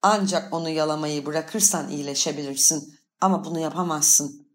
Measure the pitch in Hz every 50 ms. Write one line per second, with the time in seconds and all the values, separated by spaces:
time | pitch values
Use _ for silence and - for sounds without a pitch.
0 | - 196 214 208 196 190 185 165 - - - 165 165 160 160 156 156 156 151 156
1 | 156 151 151 147 135 147 151 160 156 - - 226 185 - - 165 147 - 147 147
2 | 143 143 139 139 - 160 147 147 147 139 139 135 - - 160 151 143 - - _
3 | _ _ _ _ - 190 190 - 196 - 170 165 160 156 143 170 180 175 160 151
4 | 151 - - - 147 143 - - - _